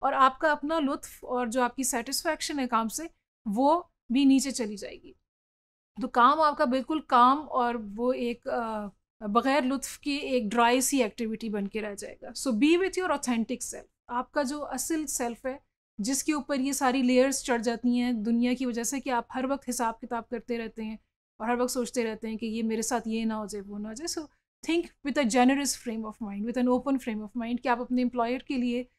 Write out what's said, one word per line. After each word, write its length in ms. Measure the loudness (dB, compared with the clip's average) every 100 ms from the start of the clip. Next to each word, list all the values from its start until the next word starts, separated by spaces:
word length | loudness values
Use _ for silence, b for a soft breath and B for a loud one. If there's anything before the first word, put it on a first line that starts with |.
और 120 | 0
आपका 380 | 4 4 4 0
अपना 280 | 0 0 0
लुत्फ 440 | 0 -2 -8 -14
और 260 | -6 -4 -2
जो 120 | 0
आपकी 220 | 0 0
सेटिस्फेक्शन 760 | -2 -2 -4 -4 -2 -2 -4 -4
है 80 | 0
काम 200 | 0 0
से 220 | -6 -10 _ _ _ -4
वो 440 | 2 4 4 0 _ -2
भी 140 | 4 6
नीचे 260 | 6 4
चली 260 | -4 -6 -8
जाएगी। 380 | -12 -14 -20 -20 _ _ _ _ _ _ _ -8
तो 60 | -2
काम 340 | 6 6 6
आपका 240 | 4 4 2
बिल्कुल 340 | 0 -2 -4
काम 400 | 2 6 6 6
और 380 | 0 0 0 -2
वो 360 | -6 -4 -2
एक, 340 | -2 -2 -6 -4
अ, 800 | -4 -4 -6 -8 -14 _ -12 0
बग़ैर 360 | 2 4 4
लुत्फ 340 | 2 -2 -4 -8
के 200 | -4 -4
एक 320 | 0 0 0
ड्राई 320 | 4 4 4
सी 200 | 2 2
एक्टिविटी 480 | 0 -2 -6 -6 -4
बन 180 | -4 -4
के 140 | -6
रह 140 | -8 -10
जाएगा। 380 | -14 -14 -16
So 140 | -6 -2
be 300 | 4 6 6
with 160 | 4
your 160 | 0 0
authentic 500 | 0 0 0 0 -4
self। 300 | -8 -12 -16 _ -8
आपका 340 | -6 -4 -2
जो 160 | -2 -2
असल 460 | -6 -6 -2 -2 -2
सेल्फ 400 | -4 -4 -6 -8
है 140 | -10 _ _ _ -6
जिसके 320 | -2 -2 -2
ऊपर 280 | -2 -2 -2
ये 120 | -2
सारी 280 | 0 2 2
लेयर्स 420 | 4 6 4 2
चढ़ 180 | -2 0
जाती 360 | 0 0 0 2
हैं 260 | 0 0
दुनिया 300 | 0 2 2
की 120 | 0 -2
वजह 180 | -4
से 160 | -4 -4
कि 100 | -2
आप 180 | -2 -2
हर 160 | -4 -2
वक्त 200 | -4 -4
हिसाब 260 | -4 -2 -4
किताब 240 | -8 -8 -6
करते 260 | -8 -6 -6
रहते 260 | -6 -8
हैं 160 | -10 -10 _ _ _ -8
और 100 | -2
हर 60 | 0
वक्त 180 | 0
सोचते 300 | 0 -2 -2
रहते 240 | -2 -4 -6
हैं 100 | -6
कि 100 | -4
ये 160 | -2
मेरे 200 | 0 0
साथ 180 | 0 -2 -2
ये 180 | -2 -2
ना 100 | -4
हो 120 | -6
जाए, 140 | -10
वो 160 | -10 -10
ना 120 | -10
हो 60 | -8
जाए। 120 | -8
So 200 | -8 -10 _ _ _ -2
think 240 | 0 -2 _ -4
with 180 | 0 2
a 60 | 4
generous 520 | 4 4 0 -4 -6
frame 160 | -8
of 100 | -8 -8 -8
mind, 180 | -6 -4
with 100 | 0
an 100 | 2
open 300 | 2 0 -2
frame 260 | -2 -6
of 180 | -6 -8
mind 200 | -4 -2
कि 80 | 0
आप 120 | -2
अपने 200 | 0 0
एम्प्लॉयर 440 | 0 0 0 -2 -2
के 100 | -2
लिए 320 | 0 -2 -4